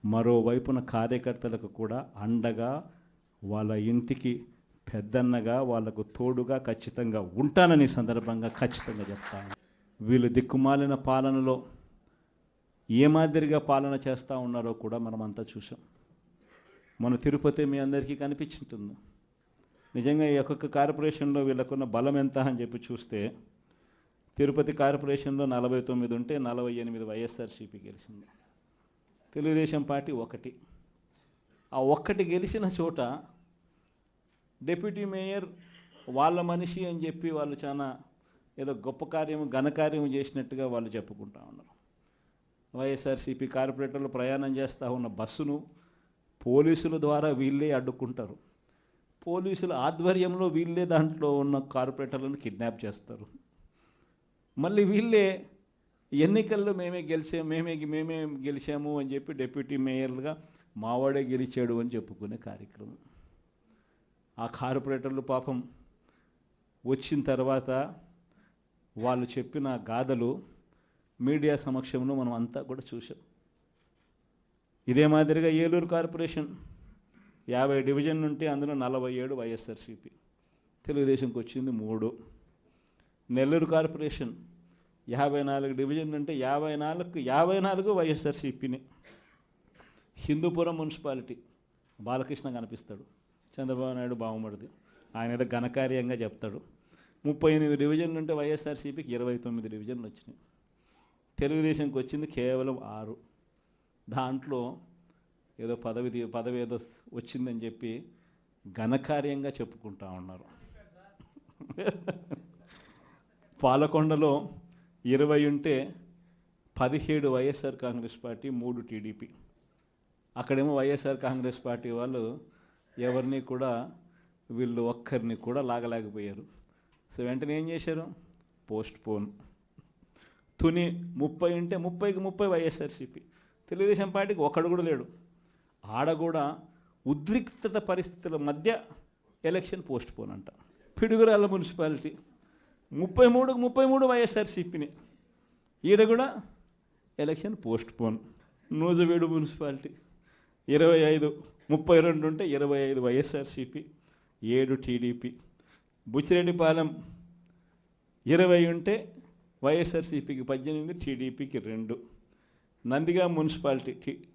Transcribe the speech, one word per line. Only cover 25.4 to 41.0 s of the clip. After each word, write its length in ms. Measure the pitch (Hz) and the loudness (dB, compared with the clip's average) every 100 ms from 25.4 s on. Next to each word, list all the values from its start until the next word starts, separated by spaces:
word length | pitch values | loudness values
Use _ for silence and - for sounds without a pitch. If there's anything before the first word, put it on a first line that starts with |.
| 139 | 0
నలభై 340 | 123 123 127 | 0 0 0
తొమ్మిది 340 | 127 123 120 | 0 -2 0
ఉంటే 240 | 117 120 147 | -2 -2 -4
నలభై 360 | 123 120 123 | -2 -2 -4
ఎనిమిది 300 | 120 117 113 | -4 -6 -8
వైఎస్ఆర్సీపీ 760 | 110 107 117 117 113 - 104 107 | -8 -6 -6 -8 -12 -12 -18 -18
గెలిచింది, 480 | 98 98 - 104 101 _ _ _ _ _ _ _ _ _ _ | -20 -20 -20 -20 -20 _ _ _ _ _ _ _ _ _ _
తెలుగుదేశం 480 | 151 151 156 156 156 | -2 2 2 2 0
పార్టీ 300 | 143 139 143 | 0 -2 -2
ఒకటి. 440 | 127 113 123 127 117 - - _ _ _ _ _ _ _ _ _ | -6 -6 -10 -14 -18 -20 -20 _ _ _ _ _ _ _ _ _
ఆ 80 | 131 | 0
ఒక్కటి 440 | 135 147 - 196 | 4 4 2 0
గెలిచిన 400 | 175 180 196 220 | 0 0 0 -2
చోట 360 | 190 185 165 156 120 135 - _ _ _ _ _ _ _ _ _ _ _ _ _ | -2 0 -2 -2 -4 -4 -12 _ _ _ _ _ _ _ _ _ _ _ _ _
డిప్యూటీ 400 | 131 175 208 202 | -4 -2 -2 -4
మేయర్ 400 | 202 190 190 196 190 - - - _ - - | -6 -4 -4 -6 -8 -14 -20 -20 _ -20 -4
వాళ్ళ 320 | 127 156 175 | 2 4 4
మనిషి 460 | 175 175 175 175 180 | 0 -2 -2 -4 -6
అని 200 | 170 165 | -4 -6
చెప్పి 240 | 165 165 | -4 -4
వాళ్ళు 260 | 156 147 143 | -2 -4 -6
చాలా 340 | 143 143 139 127 - _ _ _ _ - | -6 -6 -6 -8 -16 _ _ _ _ -8
ఏదో 140 | 135 | -6
గొప్ప 320 | 120 113 135 | -6 -6 -8
కార్యము, 460 | 156 160 151 151 147 | -6 -4 -2 -4 -2
ఘనకార్యము 560 | 131 143 151 156 156 147 | 0 0 2 0 0 0
చేసినట్టుగా 600 | 135 139 135 123 135 131 | -2 -4 -6 -6 -4 -2
వాళ్ళు 240 | 120 113 | -2 -4
చెప్పుకుంటా 500 | 110 | -6